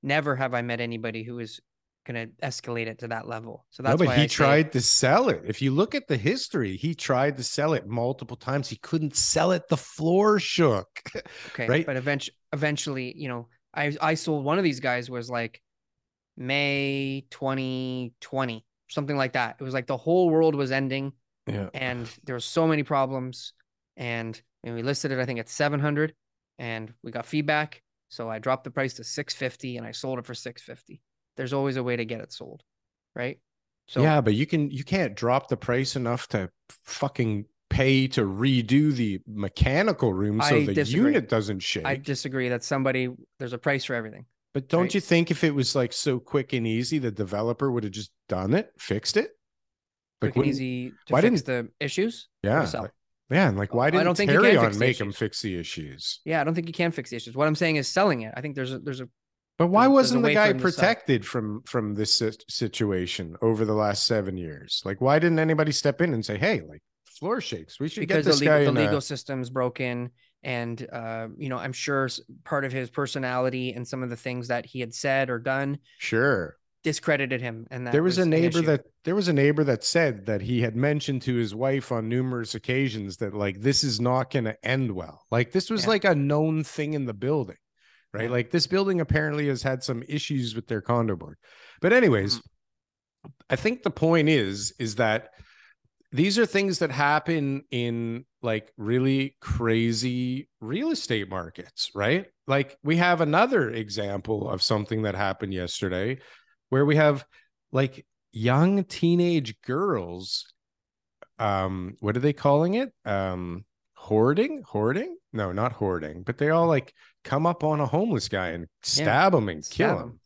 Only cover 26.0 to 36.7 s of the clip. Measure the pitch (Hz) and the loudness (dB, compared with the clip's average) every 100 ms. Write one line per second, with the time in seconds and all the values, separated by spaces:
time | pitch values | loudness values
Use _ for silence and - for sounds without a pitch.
26 | 156 - _ _ _ _ 120 113 110 - | -2 -4 _ _ _ _ -10 -8 -10 -16
27 | 120 117 120 151 147 151 151 - _ _ | -12 -10 -6 -4 0 0 -2 -10 _ _
28 | _ - 117 110 113 131 135 131 135 - | _ -12 -8 -6 -2 -4 -4 -4 -4 -6
29 | 117 - 143 - 131 - 135 120 113 113 | -12 -10 -8 -6 -6 -8 -10 -10 -10 -10
30 | 135 127 120 120 - 117 - 120 _ - | -6 -8 -8 -12 -12 -16 -20 -20 _ -20
31 | _ _ _ - 131 139 139 131 123 120 | _ _ _ -10 -4 -2 -2 -2 -2 -4
32 | 110 113 - - - - _ _ _ _ | -4 -8 -12 -16 -16 -18 _ _ _ _
33 | _ - 123 - _ _ _ _ _ - | _ -8 -8 -8 _ _ _ _ _ 2
34 | 147 151 113 107 151 165 147 123 139 190 | 4 6 4 2 2 0 0 -4 -4 -2
35 | 147 101 120 127 139 127 - 123 135 139 | -2 -2 0 0 0 -6 0 -2 0 -2
36 | 120 120 - 110 92 _ _ | -2 -4 -2 -4 -4 _ _